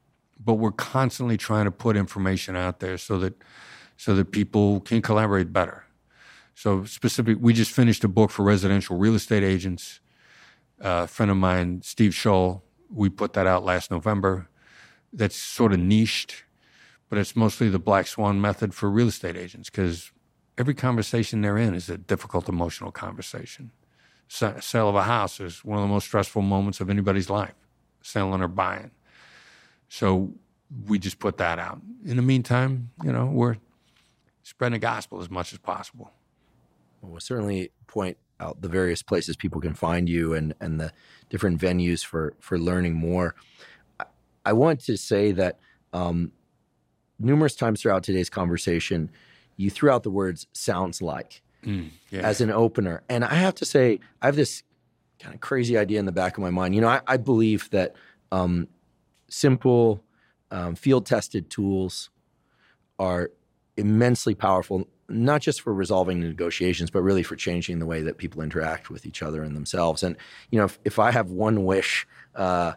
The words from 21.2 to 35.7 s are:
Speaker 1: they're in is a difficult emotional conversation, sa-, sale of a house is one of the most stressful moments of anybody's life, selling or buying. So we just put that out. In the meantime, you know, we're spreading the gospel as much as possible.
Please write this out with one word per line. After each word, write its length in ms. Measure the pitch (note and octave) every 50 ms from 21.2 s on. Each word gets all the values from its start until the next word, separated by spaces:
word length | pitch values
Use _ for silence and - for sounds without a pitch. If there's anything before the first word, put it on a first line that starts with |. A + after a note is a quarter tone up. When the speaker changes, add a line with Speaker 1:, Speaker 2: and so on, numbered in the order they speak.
| A2 - - A2
Speaker 1:
they're 160 | G#2 G#2 G2+ G#2+
in 160 | A#2 A2 F2+
is 140 | F2+ E2+ -
a 80 | E2+ E2+
difficult 500 | F2+ - G2+ - - - - F2+ F2 -
emotional 440 | F#2 E2+ F2 F2 - - G2+ - -
conversation, 800 | - - F#2+ F#2+ - F2+ - - - - - - - C3+ A#2 - _ _ _ _ _ _ _ _ _ _ _
sa-, 300 | - - A#2 G#2 F#2 -
sale 280 | - - - A#2 A2 G#2
of 60 | G2+
a 80 | G2+ F#2
house 380 | G#2 A#2+ A2+ G2+ F#2 - -
is 240 | G2 F2 E2+ - -
one 140 | G#2+ G#2 G#2
of 40 | G2+
the 100 | G2+ G2+
most 120 | G2+ -
stressful 380 | - - G#2+ F#2+ - - A2 G2
moments 380 | G2 G2 G2 G2 G2+ F#2+ -
of 80 | G2 F#2
anybody's 400 | G2+ G2+ G2 G2+ G2 G2 F#2 -
life, 260 | G2 G#2 G2 - - _ _ _ _ _ _ _ _ _
selling 400 | - - - G#2+ G2 F#2+ F#2+ F#2+
or 80 | F#2 F2
buying. 420 | F2 F#2+ F#2 F#2 F#2 F#2+ G2+ A#2 - _ _ _ _ - - - - - - - - - _ _ _ _ _ _
So 440 | - - - G2 F#2+ F#2 G2 - - - _ _ _ _ _ - D3 A#2+ G#2
we 120 | G2+ G#2+ G2
just 200 | F2+ G2 - -
put 180 | - G#2 - -
that 200 | F#2+ E2+ E2+ E2+
out. 220 | E2+ - - C3 - G3+ A#3+ B3+ G#3+
In 100 | F3 A#2+
the 60 | B2+ B2
meantime, 680 | C3 C3+ B2+ A#2+ - B2 B2 B2+ C3+ C3+ C3 A#2+ A#2+ - - E3
you 100 | D3+ B2
know, 140 | A#2+ B2
we're 300 | C3 D3 B2+ A#2 A#2+ A#2 G#2+ - _ _ _ _ _ _ _ _ _ _ _ _ _ _ _ _
spreading 320 | - - - B2+ B2 A#2+
the 40 | A2
gospel 420 | A2+ A#2 A#2 A2+ - - - F#2+
as 80 | F2+ E2+
much 240 | F#2 F#2 F2+ - -
as 60 | F#2+
possible. 540 | _ -